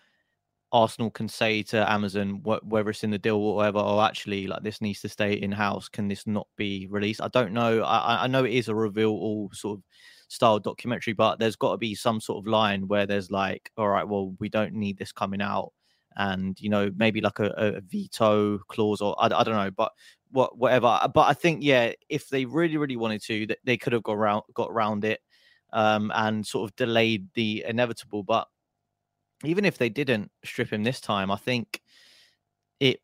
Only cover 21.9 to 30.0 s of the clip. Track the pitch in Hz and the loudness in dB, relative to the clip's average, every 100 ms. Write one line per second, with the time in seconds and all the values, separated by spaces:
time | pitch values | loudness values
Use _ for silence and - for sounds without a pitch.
21.9 | - - 147 - 135 127 139 170 151 147 | -2 -6 -8 -4 -4 -2 0 0 0 -2
22.9 | 120 113 107 - 110 107 - - 120 - | -2 -2 -2 -4 -4 -4 -4 -2 -2 2
23.9 | 117 104 104 107 107 - - 110 110 107 | 0 0 0 2 2 -2 -4 -4 0 0
24.9 | 104 107 110 _ _ _ _ _ 110 110 | 0 -2 -4 _ _ _ _ _ 2 4
25.9 | 107 107 113 110 110 104 123 104 - 120 | 2 0 -2 0 -2 -4 -4 -4 -4 0
26.9 | 117 113 110 95 - 110 107 - 113 120 | 4 4 2 -2 -2 -2 -2 -4 -2 -2
27.9 | 113 - 104 95 110 - _ _ _ _ | -2 -8 -6 0 0 0 _ _ _ _
28.9 | _ _ _ _ _ 143 175 202 - 120 | _ _ _ _ _ -4 0 2 2 -2
29.9 | 107 | 0